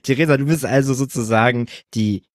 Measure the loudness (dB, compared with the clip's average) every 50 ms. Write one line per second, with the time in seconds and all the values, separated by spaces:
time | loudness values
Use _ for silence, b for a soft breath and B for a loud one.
0 | -2 -2 0 0 2 2 2 2 2 0 -2 -2 -2 0 0 0 2 0 0 -2
1 | -4 -4 -4 -6 -2 0 2 2 2 2 0 0 -4 B B B B _ -4 -2
2 | 0 0 -2 -4 -6 _ _